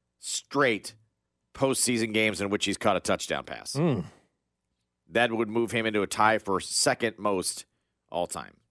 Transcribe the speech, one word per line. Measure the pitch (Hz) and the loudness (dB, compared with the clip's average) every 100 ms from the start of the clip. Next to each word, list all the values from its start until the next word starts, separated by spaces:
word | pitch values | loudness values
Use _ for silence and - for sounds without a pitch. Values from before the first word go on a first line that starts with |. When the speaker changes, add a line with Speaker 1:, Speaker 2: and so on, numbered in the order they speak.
| _ _ | _ _
Speaker 1:
straight | - - - 139 131 101 - - _ _ _ _ _ | -10 -8 -4 2 2 2 -4 -18 _ _ _ _ _
postseason | - 135 131 - 117 113 | 0 0 2 2 0 0
games | 107 110 98 | 2 0 0
in | 101 | -2
which | 101 | 0
he's | 104 95 | 0 0
caught | 107 90 | 2 0
a | |
touchdown | - 90 - 73 | 0 -2 -2 -6
pass. | - 58 - | -6 -12 -8
Speaker 2:
Mm. | 135 165 107 - - _ _ _ _ _ _ _ _ _ | 0 0 0 -4 -14 _ _ _ _ _ _ _ _ _
Speaker 1:
That | 113 117 | 0 2
would | 113 110 | 2 0
move | 117 113 | 0 0
him | 117 113 | 0 0
into | 104 | 0
a | 95 | 0
tie | - 107 110 | 2 4 4
for | - 95 | 0 -2
second | - - 147 127 117 - | -2 0 0 2 -2 -2
most | 104 95 87 - - _ _ _ _ | -2 0 -2 -8 -14 _ _ _ _
all | 87 85 | -6 -4
time. | 80 50 - _ | -6 -12 -20 _